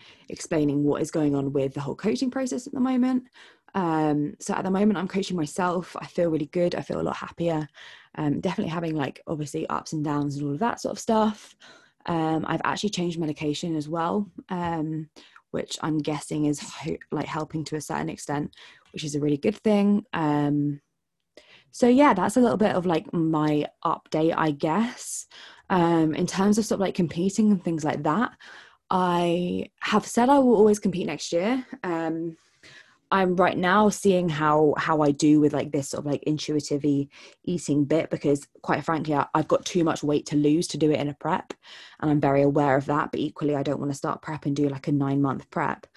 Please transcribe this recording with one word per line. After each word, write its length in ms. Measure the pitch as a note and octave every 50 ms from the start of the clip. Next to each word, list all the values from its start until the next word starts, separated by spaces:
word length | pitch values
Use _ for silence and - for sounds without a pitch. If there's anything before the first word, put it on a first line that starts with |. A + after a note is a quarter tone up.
| - - - _ _ -
explaining 540 | - - - - F3 D#3+ D3+ D3 C#3 C#3+
what 180 | D3 C#3+ C3+ -
is 120 | D#3+ D3+
going 240 | - E3 D3+ D3 C#3+
on 160 | C#3 C#3 C#3
with 200 | C#3 C#3+ C3+ C#3
the 80 | - C#3+
whole 140 | C#3 C#3+ C#3
coaching 360 | - - G#3 A#3 B3 C#4 B3+
process 360 | - C4+ C4+ B3+ C4+ B3+ -
at 80 | - -
the 60 | -
moment. 480 | B3 C4 C4 B3 B3 B3+ C4 B3+ - - _ - - - - _ _ _ -
Um, 580 | G3 F3+ E3 D#3+ D#3 D#3 D3+ D3 D3 D3 D3 - -
so 120 | - -
at 120 | F#3+ - -
the 60 | F#3
moment, 280 | F#3+ F#3+ G#3 G#3+ G#3 D#3+
I'm 100 | F#3 F#3
coaching 280 | - G3 G3 - F#3
myself. 600 | F3 D3+ D3 - - F#3 F3+ E3+ F#3 E3+ - - -
I 60 | D3+
feel 240 | - - - F3 E3+
really 160 | D#3+ D3 D3+
good. 280 | - - F3+ F3 F3+ F3+
I 80 | -
feel 180 | - - - D#2
a 20 |
lot 140 | - D#2 -
happier. 520 | - - - - - E3+ E3+ D#3+ D#3 D3+ - _ - - - - - - _ -
Um, 240 | - D#3 D3 C#3+ -
definitely 320 | - F#3 F3 - - -
having, 240 | D#3 F3 E3+ E3 D#3
like, 240 | D#3 C#3 C3 - - - -
obviously 400 | E3 D3 D3+ C#3+ - D#3+ - -
ups 240 | - - - -
and 120 | - D#3 D3
downs 320 | D#3 D3 D3 C#3+ D3 C#3
and 80 | C#3+ D3
all 60 | C#3+
of 60 | C#3+ D3
that 220 | A3 A#3+ - -
sort 120 | - -
of 80 | - -
stuff. 540 | - - A3+ A3 G#3+ A3 G#3+ - - - - _ - - - - _ _ _ _ -
Um, 380 | - F3 E3 D#3+ D#3+ D#3+ D#3+ -
I've 140 | - D#3+ D#3+ -
actually 260 | - - - - G3+
changed 280 | - F3+ F3 F3 E3 E3
medication 580 | E3 D3+ D3 - D#3 D3 D3 - - F3 D#3+
as 120 | D#3 D3 D3+
well, 420 | D#3+ E3+ E3 E3+ F#3 G#3+ G3+ F#3+ - - - -
um, 600 | F#3+ F3 F3 E3+ E3+ D#3+ D3+ D#3+ D#3+ D#3 D#3+ D3+ _ - - - _ - _ _
which 280 | - D3+ - - - -
I'm 160 | - D#3+ D#3 D#3
guessing 480 | D3 D#3 D3+ D3+ - - D#3+ D3+ D3+
is 140 | D3 D3 D3
ho-, 360 | - - - - C#3 D#3+ E3 - - -
like, 140 | - D#3 C#3+
helping 380 | C#3 D3 D#3+ D#3 - - D#3+ D3
to 120 | - D#3
a 40 | D#3
certain 280 | - - D#3 D3+ D#3 D#3+
extent, 460 | - - - - C#3+ D3 D3 - - - - - - - _ _
which 120 | - D#3+ D3+
is 100 | D3+ C#3+
a 60 | D3
really 160 | C#3+ D3+ D3
good 200 | C#3+ - G#3+ G#3
thing. 480 | - - A3 G#3 G3+ G3+ G3+ G3+ G#3 - -
Um, 680 | - E3 D#3+ D3+ D3 D3 D3 C#3+ D3 D3 C#3+ D3 C#3+ C#3+ _ _ _ _ _ _ _ _ _ _ _ - - _ - - _ _
so 180 | - - B3+ A#3+
yeah, 260 | B3 C4 D4 C#4+ A#3
that's 220 | F#3 F3+ A3 -
a 40 | B3+
little 160 | B3 A#3 -
bit 180 | F#3 G#3+ G3 -
of, 120 | F#3 E3+
like, 260 | F#3 E3 D#3+ - -
my 540 | - F3 D#3+ D#3+ D#3 D3+ D3+ D3+ D3+ D3 - - - _ -
update, 500 | E3 D#3+ - - _ - D#3 D#3+ E3 E3
I 160 | - E3 D#3
guess. 760 | D3 C#3+ E3+ D#3+ D#3 G3+ A3+ B3 B3 - - - - - - - - - - - - - _ -
Um, 440 | F#3+ F3+ E3+ E3+ E3+ E3 D#3+ D#3 D3+
in 140 | - F3+ F3
terms 300 | - F#3 G3 G#3 G#3 A3+
of 60 | G#3
sort 120 | - G#3+
of, 60 | F#3
like, 120 | G3 - -
competing 560 | - F3+ D3 - D#3 F3+ G3 F#3+ - G#3+ G#3
and 140 | G#3 F3+ -
things 200 | F3+ E3 D#3 D3+
like 200 | D3+ B2+ - D3
that, 260 | D#3+ D3+ G3 B3 - - _ - - - - - - _ _ _ -
I 800 | F#3+ F#3 F#3 F3+ F3 F3 F3 F3 E3+ F3 F3+ F3+ F#3 F#3 - - _ _
have 260 | - - G#3 G#3 -
said 220 | - - A#3 A#3+ B3
I 100 | C#4+ C#4+
will 160 | C4+ B3 A#3
always 240 | F#3 G#3+ G#3+ G#3 G#3
compete 280 | - G3 D#3+ F3 G3
next 260 | E3+ D3+ - - -
year. 340 | E3+ E3+ F3+ A3 B3+ C4 B3+ - - -
Um, 540 | - F#3 E3+ E3 E3 D#3+ E3 E3 E3 E3+ E3 - _ _ _ _ - - - - - _ _ _ _ _ -
I'm 220 | G3 F#3+ F#3 F3+
right 200 | F3 F3+ E3 -
now 340 | - F3+ F3+ F#3 G#3 G#3+ G#3
seeing 380 | G3+ - - G3+ F#3 F3+ F3 F3
how, 460 | D3+ D3 D#3 D3+ D3+ D3+ D#3 D3 -
how 260 | - - D#3+ D#3+ D3+
I 100 | D3+ D3
do 260 | C#3+ - - D3+ D3+ D3+
with, 140 | D3 D3
like, 180 | D3 C#3 A#2 D3+
this 200 | C#3+ D3 C3+ -
sort 140 | - - D3
of, 60 | C#3+
like, 140 | C#3+ - -
intuitive-y 840 | D3+ D3+ C#3+ - - D3+ D3+ C#3+ - D3 C#3+ C#3+ D3 C#3+ C#3 C#3+ C#3+ - - - - - _ _
eating 400 | - F3+ F3 - - C#3+ D3 D3
bit, 260 | C3+ D3+ D#3+ - -
because 340 | - D#3 - D3 C#3+ C#3+ - - _ _
quite 220 | - - D#3+ D3+ D3
frankly, 300 | - E3 D3+ - D3+ D3+
I, 100 | C#3 - - -
I've 120 | D#3 D3+
got 180 | - E3+ - -
too 200 | - - F#3 E3
much 180 | D#3+ C3+ -
weight 240 | - D3 D3 D3 -
to 100 | - D3
lose 300 | D3 D3 D3 D3+ E3 F3 -
to 80 | -
do 140 | D3 D#3 D3+
it 80 | D#3 -
in 100 | C#3+ C#3+
a 60 | C#3+
prep, 380 | - - - F#3 - - - - - _ - - - - - - -
and 100 | - D#3
I'm 100 | D3 D3
very 220 | C#3+ C#3 C#3 C#3
aware 320 | C#3+ C#3+ C#3+ D3+ C#3+ C#3+ C3
of 100 | C#3+ C#3
that, 260 | D3+ D3 D3+ - -
but 80 | - -
equally 340 | C3 D#3 - - - C#3+ D3
I 80 | C#3
don't 160 | C#3 D3 C#3 B2
wanna 160 | C3 C#3+ C#3
start 260 | - - D#3 - -
prep 260 | - - D#3 C#3+ -
and 100 | D3+ C#3+
do, 120 | C#3+ C#3+ C#3+
like, 200 | C#3 C3+ - -
a 40 |
nine-month 560 | D3 C#3+ C#3 C3+ C#3 C#3+ C#3 C3+ C3 C#3 C#3 -
prep. 340 | - E3+ D3+ - - - - - _